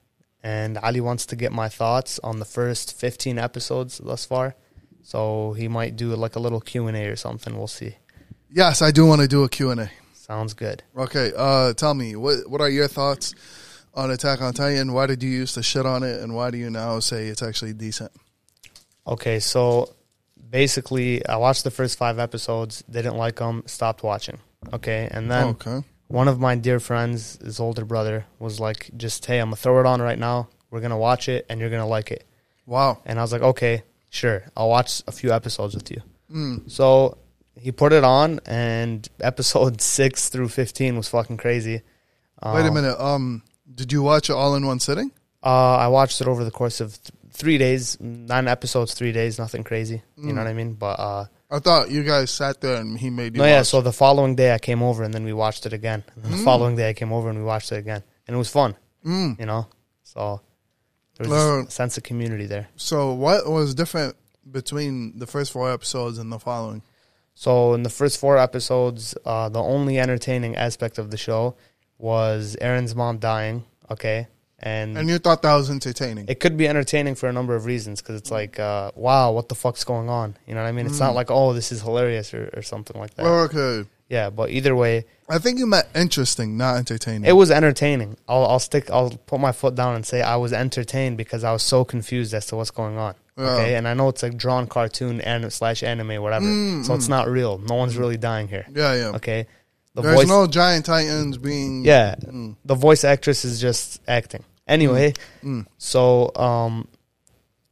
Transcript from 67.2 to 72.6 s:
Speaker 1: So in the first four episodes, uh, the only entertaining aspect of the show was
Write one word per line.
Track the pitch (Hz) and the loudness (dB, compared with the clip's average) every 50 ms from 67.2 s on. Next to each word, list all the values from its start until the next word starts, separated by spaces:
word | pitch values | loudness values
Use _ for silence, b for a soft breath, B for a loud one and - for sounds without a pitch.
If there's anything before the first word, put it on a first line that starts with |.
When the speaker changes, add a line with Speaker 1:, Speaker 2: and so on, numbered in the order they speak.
| _ _ _ | _ _ _
Speaker 1:
So | _ - 135 127 123 120 120 120 | _ 2 4 4 6 6 4 4
in | 120 120 | 2 0
the | 120 | -4
first | - - 143 143 131 - | -2 0 0 0 0 2
four | - 139 139 135 | 4 6 6 6
episodes, | 127 123 - 127 117 - 131 127 123 123 120 113 113 110 - - - | 6 4 2 -4 -4 0 0 0 0 0 -2 -6 -10 -12 -12 -10 -6
uh, | - 113 113 113 110 | -4 -2 -2 -2 -2
the | 107 113 | -2 -2
only | 104 80 135 143 143 139 135 131 | -2 0 0 0 0 0 0 0
entertaining | 127 127 127 123 - 135 127 123 120 117 113 | 0 0 0 -2 -2 -4 -4 -2 -4 -4 -4
aspect | - 120 120 113 - 117 113 - - | -2 -2 -2 -2 -4 -6 -6 -6 -8
of | 107 104 | -8 -8
the | 104 107 | -10 -8
show | - - 113 110 117 123 120 b b b b b b b _ _ | -4 -2 -2 0 0 -2 -4 b b b b b b b _ _
was | 113 113 113 113 113 110 110 107 107 104 107 - | -4 0 0 2 2 0 0 -2 -6 -8 -8 -6